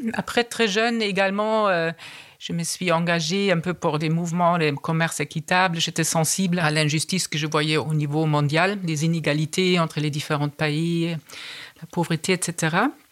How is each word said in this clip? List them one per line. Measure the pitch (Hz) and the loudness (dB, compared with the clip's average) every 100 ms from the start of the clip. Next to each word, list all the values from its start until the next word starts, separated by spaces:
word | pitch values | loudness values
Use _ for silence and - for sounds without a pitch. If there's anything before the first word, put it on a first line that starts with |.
| 233 | -6
Après, | - - - | -4 -2 0
très | 233 - 226 | 0 0 0
jeune | 196 233 233 | 2 0 0
également, | 208 190 196 196 214 220 208 | 0 2 0 0 0 2 2
euh, | 175 165 165 - - - - | 2 0 -4 -12 -18 -20 -14
je | - | -6
me | 170 | -4
suis | 165 - 180 | -4 -2 0
engagée | 165 170 170 156 196 202 | 2 2 0 0 0 2
un | 170 | 2
peu | 156 175 | 0 -2
pour | 170 151 | 0 0
des | 160 | 0
mouvements, | 160 175 175 175 175 | 0 0 2 4 4
les | 151 | 2
commerces | 139 - 160 165 - | 0 -2 0 0 -2
équitables. | 147 160 - 180 185 165 | -6 -6 0 2 2 0
J'étais | 165 165 | -2 0
sensible | 160 170 156 - 190 175 | 0 2 0 0 0 2
à | 156 | 2
l'injustice | 151 151 156 - 185 - | 2 2 0 -2 -4 -2
que | 151 | -4
je | 156 | -2
voyais | 156 156 156 | 0 2 0
au | 127 | 0
niveau | 156 147 151 156 | 0 0 0 2
mondial, | 147 143 156 185 202 | 2 2 2 2 0
les | 180 151 165 | -2 0 0
inégalités | 165 151 151 156 - 185 180 | 0 0 0 0 0 2 2
entre | 160 - | 0 -2
les | 151 | -2
différents | 151 - 151 147 | -2 -2 -2 -2
pays, | - 151 147 170 170 165 160 - - - - - - | -2 -2 0 0 0 -2 -4 -10 -16 -16 -16 -18 -18
la | 160 | -8
pauvreté, | - 160 160 - | -4 -2 0 0
et | 175 | 0
cetera. | - 170 165 170 262 - _ | -2 -2 0 2 0 -2 _